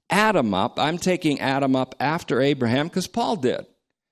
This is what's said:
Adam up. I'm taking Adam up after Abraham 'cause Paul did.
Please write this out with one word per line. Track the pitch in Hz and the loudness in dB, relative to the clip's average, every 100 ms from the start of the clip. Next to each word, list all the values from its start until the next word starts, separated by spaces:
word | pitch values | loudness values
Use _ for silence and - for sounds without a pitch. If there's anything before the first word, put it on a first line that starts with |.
| - | -2
Adam | 196 214 185 113 | 2 2 2 2
up. | 95 120 - | 2 0 0
I'm | 143 170 | -2 0
taking | 185 180 156 139 | 0 0 0 0
Adam | 127 135 139 131 | 0 0 2 0
up | 127 - | -2 -2
after | 135 165 - 127 | -2 -2 -2 0
Abraham | 139 143 120 131 165 | 0 0 0 0 -2
'cause | 190 180 | -4 -6
Paul | - 247 214 | -4 -4 -2
did. | 123 - - _ _ _ _ | -2 -4 -8 _ _ _ _